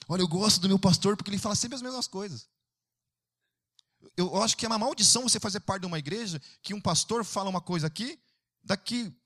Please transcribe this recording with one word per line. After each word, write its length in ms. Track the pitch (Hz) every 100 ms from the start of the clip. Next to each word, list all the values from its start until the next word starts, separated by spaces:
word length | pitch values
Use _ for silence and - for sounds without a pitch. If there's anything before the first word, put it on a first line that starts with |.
| -
"Olha, 140 | 180
eu 60 | 180
gosto 320 | 170 214 185
do 80 | 185
meu 120 | 196
pastor 360 | 196 170 196 208
porque 140 | -
ele 80 | 196
fala 180 | 220 208
sempre 200 | 240 262
as 60 |
mesmas 260 | 247 254 233
coisas." 400 | 190 202 123 - _ _ _ _ _ _ _ _ _ _ _ _ _ _ _ - -
Eu 260 | 175 175
acho 140 | 220 -
que 100 | 226
é 40 |
uma 80 | 226
maldição 460 | 233 320 202 233
você 160 | 254 220
fazer 200 | 214 196
parte 220 | - 190
de 60 | 180
uma 120 | 165
igreja 400 | 143 208 226 160 - -
que 120 | -
um 80 | 202
pastor 440 | 196 165 - 233 208
fala 240 | - 190
uma 120 | 185
coisa 260 | 175 175 156
aqui, 320 | 156 240 330 _ _ _ _
daqui 500 | - 196 - 240 220 -